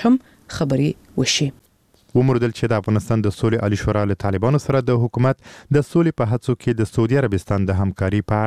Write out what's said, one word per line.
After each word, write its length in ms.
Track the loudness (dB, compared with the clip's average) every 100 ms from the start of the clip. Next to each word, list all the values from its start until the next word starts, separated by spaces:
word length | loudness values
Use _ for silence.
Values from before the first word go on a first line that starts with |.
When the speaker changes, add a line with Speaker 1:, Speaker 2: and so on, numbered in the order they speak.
| 2
Speaker 1:
هم 80 | 2 0 _ -12 -4
خبرې 600 | -2 0 0 -4 -8 -4
وشي. 260 | -2 -2 -4 -6 _ _ _ _ _ 2
Speaker 2:
وموندل 400 | 2 2 0 -2
چې 160 | -2
د 80 | 0
افغانستان 440 | 0 0 0 0 0
د 80 | 0
سولې 280 | 0 0 0
عالي 140 | -2
شورا 220 | 0 0 0
له 80 | -2
طالبانو 400 | -4 0 0 0 0
سره 160 | -2 0
د 100 | 0
حکومت 400 | 0 0 0 -2
د 440 | -8 -20 -2 0 2
سولې 280 | 0 0 0
په 80 | -2
هڅو 260 | -2 -2 -4
کې 180 | -2 -2
د 120 | -2
سعودي 280 | 0 2 2
عربستان 440 | 0 -2 -2 -2 0
د 120 | 0
همکاري 420 | -2 -2 -2 -2 0
په 80 | 0